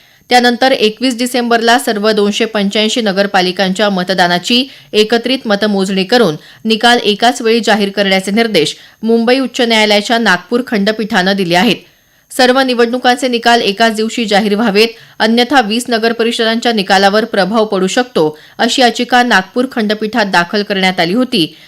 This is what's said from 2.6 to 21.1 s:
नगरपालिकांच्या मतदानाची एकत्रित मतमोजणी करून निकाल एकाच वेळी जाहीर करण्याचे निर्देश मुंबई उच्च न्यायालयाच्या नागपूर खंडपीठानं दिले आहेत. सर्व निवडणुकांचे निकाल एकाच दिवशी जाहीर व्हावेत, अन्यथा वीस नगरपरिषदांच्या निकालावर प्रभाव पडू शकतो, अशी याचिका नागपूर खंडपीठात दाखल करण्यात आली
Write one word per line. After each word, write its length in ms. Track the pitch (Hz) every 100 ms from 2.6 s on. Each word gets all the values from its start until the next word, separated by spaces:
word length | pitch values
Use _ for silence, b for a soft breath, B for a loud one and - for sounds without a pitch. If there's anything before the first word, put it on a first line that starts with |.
| 202 214 214 240
नगरपालिकांच्या 880 | 214 190 196 196 180 180 185 190 208
मतदानाची 760 | 190 185 185 175 175 - 247 269 B B
एकत्रित 540 | 208 214 233 240 262 233
मतमोजणी 560 | 202 214 196 190 190
करून 320 | 185 247 196 151 B B 220
निकाल 340 | 220 240 240
एकाच 380 | 202 202 233 269
वेळी 180 | 226 233
जाहीर 300 | 220 214 202
करण्याचे 420 | 196 196 190 190
निर्देश 440 | 208 233 190 156 - B B
मुंबई 360 | 220 226 233 262
उच्च 220 | 247 -
न्यायालयाच्या 560 | 233 220 214 208 202 233
नागपूर 440 | 220 175 - 240 254
खंडपीठानं 680 | 208 202 220 208 220 180 202
दिले 200 | 170 175
आहेत. 200 | 220 - - b b b b
सर्व 280 | - 254 254
निवडणुकांचे 680 | 262 233 240 254 254 254 269
निकाल 340 | 240 233 233
एकाच 320 | 202 196 226 214
दिवशी 300 | 220 - 220
जाहीर 300 | 202 220 202
व्हावेत, 320 | 233 196 226 - B B
अन्यथा 420 | 226 233 247 285
वीस 240 | 208 226 240
नगरपरिषदांच्या 840 | 226 226 226 226 233 220 226 247
निकालावर 520 | 226 190 190 196 208 220
प्रभाव 400 | 208 185 226 214
पडू 220 | 196 190
शकतो, 500 | 247 247 - 156 151 B B
अशी 240 | 233 269
याचिका 400 | 240 233 240 247
नागपूर 420 | 247 196 185 247 262
खंडपीठात 540 | 254 208 214 220 240 202
दाखल 380 | 180 175 208
करण्यात 360 | 202 190 185 185
आली 140 | 170